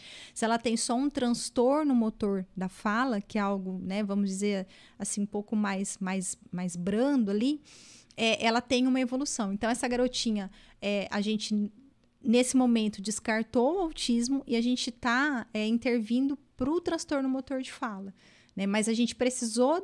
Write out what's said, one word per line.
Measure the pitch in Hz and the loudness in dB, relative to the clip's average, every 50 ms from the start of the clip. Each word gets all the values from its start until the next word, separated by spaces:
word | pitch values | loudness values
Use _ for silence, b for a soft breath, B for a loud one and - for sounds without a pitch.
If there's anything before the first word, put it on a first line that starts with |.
| B B B B B B B | B B B B B B B
Se | - - | -2 0
ela | 220 233 233 | 2 2 2
tem | - 240 226 | 2 0 0
só | 226 - - 240 | 0 0 0 0
um | 240 277 294 | 0 0 0
transtorno | - 285 254 240 240 233 - - - - 240 247 277 302 311 285 262 | 0 0 0 0 0 0 -2 -2 0 2 4 4 4 4 2 2 4
motor | 240 220 220 220 - 220 202 196 190 185 - - | 4 2 2 0 -2 -2 -2 -2 -2 -4 -6 -8
da | 185 190 185 | -8 -8 -6
fala, | - - - 214 208 226 254 269 240 202 | -6 -4 -2 -2 0 0 0 0 0 -2
que | 202 - - 220 | -4 -4 -2 -2
é | |
algo, | 202 196 202 196 185 185 185 185 | 0 0 -2 -2 -4 -4 -6 -6
né, | 185 185 185 208 214 | -6 -4 -2 -2 -2
vamos | 196 196 202 202 196 | 0 0 0 0 0
dizer | 190 190 202 208 208 190 185 B B B B B B - | 0 -2 0 0 0 -2 -4 B B B B B B -10
assim, | 196 - - - | -8 -6 -4 -4
um | 202 | -4
pouco | 202 - 208 208 - - | -4 -4 -6 -4 -2 0
mais, | 214 208 202 196 190 196 196 - - | 0 0 0 0 -2 -4 -4 -6 -6
mais, | 196 185 190 190 180 - - - - - | -4 -2 -2 -2 -2 -4 -6 -10 -10 -10
mais | - 175 180 180 170 | -8 -6 -4 -4 -4
brando | 175 175 185 202 220 247 285 285 262 226 196 | -4 -2 0 0 2 2 4 4 2 2 2
ali, | 202 208 233 269 302 294 B B B B B B B B B B B - | 2 0 0 0 0 -2 B B B B B B B B B B B -2
é, | 220 226 226 - - | 0 2 2 2 2
ela | 226 226 240 | 2 2 0
tem | 240 - 262 247 254 262 | 0 2 2 2 4 4
uma | 254 262 | 2 2
evolução. | 262 247 254 262 285 277 - - 220 196 196 | 0 0 -2 -2 -4 -4 -4 -4 -2 -2 -2
Então, | 202 - 226 | -2 -2 -2
essa | 247 - - 247 | -2 -2 -2 0
garotinha, | 247 240 247 247 247 - - 226 214 208 196 190 B B B B B _ | 0 2 0 0 0 -2 -2 0 0 -2 -2 -6 B B B B B _
é, | - 202 208 202 190 - | -4 -2 -2 -2 -2 -2
a | - 208 | -2 -2
gente, | 202 214 220 214 - - 214 208 208 202 - - - - _ _ _ _ _ _ | 0 0 -2 -2 -2 -2 -2 0 -2 -2 -6 -10 -20 -20 _ _ _ _ _ _
nesse | - 226 226 240 247 247 - 262 | 0 4 4 4 4 4 4 4
momento, | 254 247 233 226 214 214 208 - | 4 6 4 4 2 0 -2 -4
descartou | 190 214 208 - - - 220 220 220 226 - 254 233 269 339 392 | -6 -6 -6 -4 -2 -2 -2 -2 -2 0 2 2 2 4 2 2
o | |
autismo | 370 320 302 - - - 240 233 240 247 277 269 285 | 0 -2 -2 -4 -2 0 2 2 2 0 0 -2 -2
e | - 240 233 | -2 0 0
a | |
gente | 233 240 254 247 - - | 2 2 0 0 -2 -4
tá, | 240 - - 247 233 254 277 302 285 233 208 - - | -6 -4 -2 0 2 2 2 2 0 -2 -4 -6 -4
é, | 220 214 | -2 0
intervindo | 220 226 233 226 262 233 247 214 208 233 254 269 277 285 - _ _ _ - | 0 0 0 2 2 0 0 0 0 0 0 2 0 -2 -4 _ _ _ -4
pro | 254 269 311 359 | -2 0 0 0
transtorno | 349 359 330 320 - - 311 277 269 269 | 0 -2 -2 -4 -2 -2 -2 -2 0 0
motor | 262 269 262 - 277 262 | -2 -2 -4 -4 -6 -6
de | 262 - | -6 -8
fala, | - - - 233 208 190 196 196 190 b b b b b b b b | -10 -8 -8 -8 -8 -8 -10 -12 -14 b b b b b b b b
né? | - 196 202 | -4 -2 0
Mas | 196 214 214 226 | 2 2 2 2
a | 226 | 2
gente | 220 240 233 - | 2 2 2 0
precisou | - 247 254 247 - 247 226 214 233 247 269 311 359 | 0 0 0 0 0 -2 -2 2 2 4 4 4 2